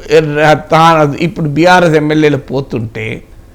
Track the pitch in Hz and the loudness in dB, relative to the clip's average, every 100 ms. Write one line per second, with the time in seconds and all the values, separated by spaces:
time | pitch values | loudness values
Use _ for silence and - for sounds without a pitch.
0 | - 160 151 147 156 147 - 160 165 160 | -2 0 0 0 2 0 0 2 4 4
1 | 151 131 165 - 151 143 175 180 175 151 | 0 0 -4 -4 -4 0 2 4 2 2
2 | 151 156 151 135 - 131 131 135 110 113 | 0 0 0 0 -4 -8 -6 -8 -8 -8
3 | 113 123 - - - | -10 -12 -16 -20 -20